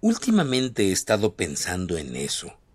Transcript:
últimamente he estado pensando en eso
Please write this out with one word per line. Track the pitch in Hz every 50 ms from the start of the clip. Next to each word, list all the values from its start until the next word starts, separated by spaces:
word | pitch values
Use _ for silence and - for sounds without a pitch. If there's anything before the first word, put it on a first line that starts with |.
últimamente | - 220 226 - - 262 220 208 165 135 127 127 131 127 117 - 104 98
he |
estado | 92 - - - 113 104 104 107 -
pensando | - 95 78 71 - - - 90 92 92 85 85 80
en | 73 65 62
eso | 64 69 69 - - - - - _ _ _ _